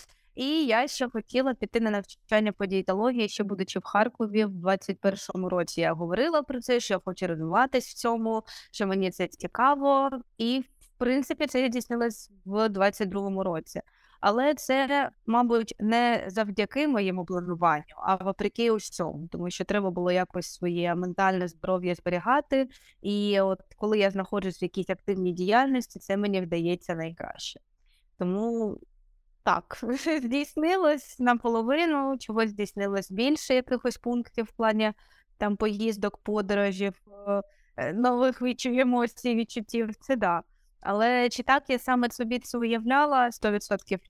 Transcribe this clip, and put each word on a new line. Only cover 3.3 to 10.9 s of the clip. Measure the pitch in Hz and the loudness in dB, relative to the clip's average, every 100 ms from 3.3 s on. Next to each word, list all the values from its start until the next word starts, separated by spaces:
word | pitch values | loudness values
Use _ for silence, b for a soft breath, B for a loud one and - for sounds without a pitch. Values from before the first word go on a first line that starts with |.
| - | -2
будучи | 202 196 190 190 | -2 -2 -4 -4
в | |
Харкові | - 202 226 - 220 202 | -2 2 2 0 0 2
в | 214 | 0
двадцять | 185 180 190 - 185 | 0 0 0 -2 -2
першому | 202 196 - 185 180 | -2 -2 -4 -4 -2
році. | 180 170 - | 0 -2 0
Я | 165 | 0
говорила | 160 170 185 294 320 | 0 -2 0 2 0
про | 285 262 | -2 -6
це, | 240 247 | 0 0
що | - | 0
я | 285 | -2
хочу | - 180 185 | -4 -4 -4
розвиватись | 160 160 190 262 262 - | -2 0 2 2 2 -2
в | |
цьому, | - 240 233 226 220 220 B B | -4 -2 0 0 -2 -6 B B
що | - 202 | -4 0
мені | 196 190 | 0 0
це | 180 180 | -2 -6
цікаво. | - 175 - 254 285 277 269 269 262 - - | -4 -8 0 2 4 4 4 2 -4 -10 -4
І, | 226 262 254 _ | -2 -2 -4 _
в | _ | _